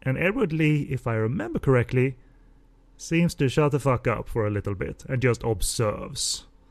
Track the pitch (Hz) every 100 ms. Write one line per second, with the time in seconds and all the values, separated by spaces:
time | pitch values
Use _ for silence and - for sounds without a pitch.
0 | 131 139 170 226 196 160 156 151 - 127
1 | - 113 110 160 339 311 - 127 113 127
2 | 131 131 - - - - _ _ _ -
3 | - 170 170 - 139 156 147 139 135 117
4 | 127 110 - 117 104 104 101 98 - -
5 | - 131 123 117 117 107 - - 110 -
6 | - 135 - - - _ _